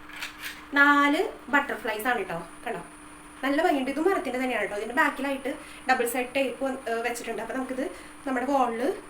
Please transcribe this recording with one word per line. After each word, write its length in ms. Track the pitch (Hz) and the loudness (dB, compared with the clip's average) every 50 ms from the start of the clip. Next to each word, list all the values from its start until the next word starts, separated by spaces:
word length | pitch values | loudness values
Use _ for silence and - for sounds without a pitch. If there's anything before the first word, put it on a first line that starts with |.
| - - - - - - - - - - - - - - - 285 | -16 -16 -12 -12 -12 -12 -12 -12 -12 -12 -12 -14 -12 0 4 6
നാല് 420 | 285 285 285 285 285 285 285 330 403 - - - - - 247 | 8 8 8 8 6 6 4 4 2 0 -2 -6 -4 0 2
ബട്ടർഫ്ലൈസ് 540 | 285 277 - 226 220 - 233 214 214 214 254 247 | 2 2 2 -2 -4 -4 -4 -4 -2 0 0 0
ആണ് 120 | 226 190 - | 0 0 -2
ട്ടോ. 80 | 175 165 170 - - - - | -6 -6 -8 -10 -14 -10 -8
കണ്ടോ, 160 | 240 - - - - - - - - - - - - - - - | -8 -8 -8 -8 -12 -16 -18 -20 -20 -20 -20 -20 -20 -12 -4 -2
നല്ല 140 | 269 277 294 339 | 0 2 4 4
ഭംഗിയുണ്ട്. 240 | 359 320 277 262 262 277 | 4 4 4 2 0 -2
ഇതും 100 | 277 320 370 | 0 2 2
മരത്തിൻ്റെ 320 | 392 349 - 262 240 254 262 | 2 2 0 -2 -2 0 0
തന്നെയാണ് 240 | 262 247 214 208 - | 0 0 0 0 -2
ട്ടോ. 60 | 208 208 | -2 -4
ഇതിൻ്റെ 160 | 220 226 240 294 311 | -4 -2 2 2 2
ബാക്കിലായിട്ട് 500 | 285 269 - 269 277 269 262 - 254 302 302 - - - - - - | 2 2 0 -2 -2 -2 -2 -4 -6 -6 -6 -10 -14 -16 -8 0 2
ഡബിൾ 180 | 254 254 240 233 - | 2 2 2 0 0
സൈഡ് 180 | 262 247 254 - | -2 -2 0 0
ടേപ്പ് 240 | 285 277 247 240 - 269 | 0 0 0 0 -2 -2
വന്ന്, 140 | 269 254 254 - - | -4 -4 -4 -4 -4
ഏഹ്, 120 | 233 226 233 | -2 -2 -2
വെച്ചിട്ടുണ്ട്. 360 | 233 233 - - 233 226 190 220 | -2 -4 -4 -6 -6 -6 -6 -6
അപ്പോൾ 120 | 226 226 262 | -6 -4 -6
നമുക്കിത് 260 | 262 254 262 254 277 359 - - - - - - - | -4 -4 -4 -4 -4 -4 -6 -10 -14 -16 -18 -10 -6
നമ്മുടെ 220 | 285 262 254 254 254 285 | -2 -2 0 0 2 2
വാളിൽ, 280 | 269 254 240 226 226 247 302 392 - - - | 4 2 2 2 0 0 -2 -2 -2 -8 -14